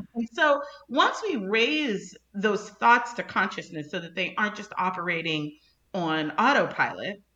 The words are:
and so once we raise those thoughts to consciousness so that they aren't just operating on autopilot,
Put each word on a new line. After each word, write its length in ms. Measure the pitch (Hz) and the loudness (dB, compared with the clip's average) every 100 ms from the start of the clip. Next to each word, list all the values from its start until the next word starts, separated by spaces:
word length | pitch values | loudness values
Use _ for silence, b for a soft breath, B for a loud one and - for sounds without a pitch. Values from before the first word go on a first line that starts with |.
| - | -4
and 160 | 233 226 | -6 -6
so 280 | - 311 285 B B - | 2 4 2 B B -2
once 340 | 254 370 - 427 | 2 2 0 -4
we 100 | 277 | -4
raise 800 | 190 220 240 302 285 190 - - _ 202 | 0 2 2 2 0 -2 -6 -16 _ -2
those 340 | 208 202 - | 0 0 -4
thoughts 440 | - 233 240 226 | 2 6 6 4
to 100 | - | -6
consciousness 680 | 180 220 196 - 160 156 147 | -4 -2 0 -2 -8 -10 -8
so 80 | 185 | -8
that 140 | 170 | -6
they 220 | 190 175 - | -6 -4 -2
aren't 180 | 208 202 | -2 -4
just 160 | 196 - | -8 -4
operating 800 | 180 180 175 170 165 156 147 b b _ _ 190 | -2 -2 -2 -2 -2 -2 -4 b b _ _ -4
on 340 | 165 156 156 - | 0 0 0 2
autopilot, 840 | 233 262 160 - 117 90 131 202 _ | 4 4 2 0 -2 -2 -6 -8 _